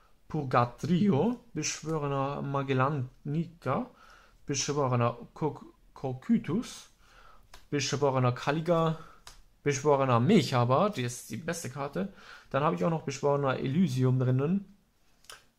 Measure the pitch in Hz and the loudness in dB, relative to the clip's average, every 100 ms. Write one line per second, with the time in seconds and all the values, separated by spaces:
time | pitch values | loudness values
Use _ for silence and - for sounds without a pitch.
0 | _ _ _ 156 135 127 123 - 135 175 | _ _ _ -6 0 2 2 -2 -2 2
1 | 208 135 196 247 - 151 147 - 151 160 | 4 4 2 -2 -8 -8 -6 -8 -6 -4
2 | 143 139 135 143 139 139 135 131 131 151 | -2 -2 -2 -4 -4 -4 0 2 2 0
3 | 127 - - 147 165 - 131 160 254 - | -4 -8 -6 -4 -4 -6 -4 -4 -4 -12
4 | - - - _ - 143 - 143 135 123 | -20 -20 -20 _ -6 -4 -2 0 0 2
5 | 117 - - - 156 127 - - _ - | 0 -2 -12 -6 -6 -6 -16 -20 _ -10
6 | 135 127 - 226 - 180 - - - _ | -8 -8 0 0 2 -4 -4 -12 -20 _
7 | - - - - - - - 147 131 135 | -20 -20 -20 -20 -20 -20 -6 -4 -2 0
8 | 143 131 127 123 - 151 160 165 160 160 | 2 2 2 0 -2 -2 0 2 2 -2
9 | - - - - - _ 143 135 147 139 | -10 -20 -20 -20 -20 _ -4 0 2 4
10 | 135 120 127 208 131 127 120 131 208 202 | 4 4 6 4 4 2 2 2 2 -2
11 | 120 - - 110 165 170 127 143 143 165 | -6 -8 -12 -10 -8 -8 -8 -8 -8 -6
12 | 196 - - - - 135 151 175 175 160 | -6 -8 -20 -20 -6 0 0 2 0 0
13 | 147 139 143 143 139 131 139 139 185 127 | -4 -2 0 2 2 0 0 2 2 4
14 | 127 127 127 127 143 196 - - _ _ | 2 4 2 2 2 0 -2 -16 _ _
15 | _ _ _ - _ | _ _ _ -20 _